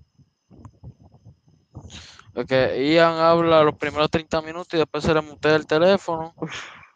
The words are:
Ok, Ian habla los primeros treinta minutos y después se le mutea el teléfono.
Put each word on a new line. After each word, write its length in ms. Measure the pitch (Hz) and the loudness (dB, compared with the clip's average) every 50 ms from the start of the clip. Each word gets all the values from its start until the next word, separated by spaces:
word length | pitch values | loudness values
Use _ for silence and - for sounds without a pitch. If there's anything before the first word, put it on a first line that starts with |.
| - _ _ _ _ _ _ _ _ _ - - - - _ _ - - - _ - - _ _ _ - - _ _ _ _ _ _ _ - - - - - - - - - - - _ - | -20 _ _ _ _ _ _ _ _ _ -20 -20 -20 -20 _ _ -20 -20 -20 _ -20 -20 _ _ _ -20 -20 _ _ _ _ _ _ _ -20 -20 -20 -20 -20 -20 -20 -20 -20 -20 -20 _ -10
Ok, 160 | - 123 - 131 131 131 104 82 110 | -10 -6 -2 0 0 0 0 -2 -2
Ian 380 | 135 147 160 165 165 165 165 | 0 2 2 4 4 2 2
habla 480 | 160 160 165 170 170 170 165 165 160 151 | 2 2 2 4 2 2 4 4 4 4
los 100 | 151 135 - | 4 2 -2
primeros 340 | - 147 143 147 151 151 | -6 -6 -2 -2 -2 -2
treinta 320 | - 165 156 156 - 160 156 | -2 -4 -4 -4 -6 -6 -6
minutos 320 | 156 160 170 180 - - | -8 -10 -14 -10 -6 -2
y 20 | 165 | -2
después 260 | 151 - - 151 143 | -2 -2 -4 -4 -2
se 80 | - 160 | -2 0
le 60 | 156 151 | -2 -2
mutea 320 | 151 147 - - 147 156 | -4 -8 -4 0 2 2
el 100 | 156 151 | 0 0
teléfono. 680 | - 156 156 165 185 196 190 - - 170 160 160 165 - - - 165 - - - - - - - - _ | 0 0 2 4 4 2 2 -2 -4 -6 -6 -8 -10 -12 -12 -12 -12 -12 -14 -16 -18 -20 -20 -20 -6 _